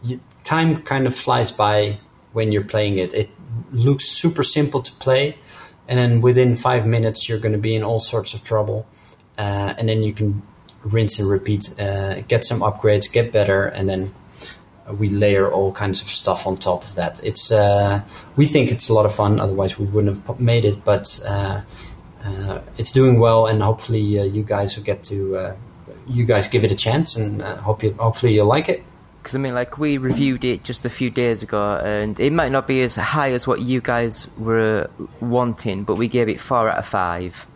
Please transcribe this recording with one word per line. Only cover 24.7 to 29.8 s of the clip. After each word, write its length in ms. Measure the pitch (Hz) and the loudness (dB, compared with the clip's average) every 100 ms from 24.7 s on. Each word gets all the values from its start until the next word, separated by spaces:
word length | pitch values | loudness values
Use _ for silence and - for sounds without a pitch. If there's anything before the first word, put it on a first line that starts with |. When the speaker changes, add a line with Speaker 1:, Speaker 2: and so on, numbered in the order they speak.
| - | -4
Speaker 1:
will 60 | |
get 220 | 104 98 | -6 -6
to, 320 | - 101 95 95 | -6 -6 -4 -4
uh, 200 | 95 98 - - - - - | -6 -10 -18 -20 -20 -20 -6
you 180 | 120 | -2
guys 240 | 117 107 101 | 2 2 4
give 160 | 117 | 2
it 80 | 101 | 2
a 20 | |
chance, 420 | 95 - 131 165 117 | 0 0 0 0 -2
and, 240 | 107 104 | -4 -4
uh, 140 | 98 95 | -8 -8
hope 260 | 101 107 | -4 0
you, 100 | 107 | 0
hopefully 420 | 101 113 110 123 | 0 -2 2 2
you'll 120 | 107 104 | 4 4
like 220 | 135 156 | 4 2
it. 140 | - - - - - | -4 -6 -20 -20 -20
Speaker 2:
'Cause, 120 | - 131 | -8 -4
I 20 | |
mean, 160 | 135 | -4
like, 240 | 123 123 | -2 -4
we 200 | - | -2